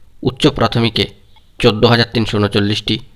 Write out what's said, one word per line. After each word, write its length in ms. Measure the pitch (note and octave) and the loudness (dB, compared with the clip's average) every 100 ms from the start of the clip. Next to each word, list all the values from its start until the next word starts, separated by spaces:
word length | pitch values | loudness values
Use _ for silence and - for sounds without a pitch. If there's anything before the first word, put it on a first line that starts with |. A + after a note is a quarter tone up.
| - - | -20 -6
উচ্চ 200 | - - D3+ - | -4 0 0 2
প্রাথমিকে 480 | A#2 A#2+ A2+ G#2+ G2 - - - _ - | 0 0 0 0 -4 -6 -20 -20 _ 0
চোদ্দ 240 | A#2+ G#2+ A2+ | 0 4 2
হাজার 160 | A#2 A#2 | 2 0
তিনশো 220 | A#2+ G#2+ G#2 | -2 -2 0
ঊনচল্লিশটি 580 | G2+ G#2 G2+ G#2 - A2 - | 0 0 -2 -2 -4 -6 -8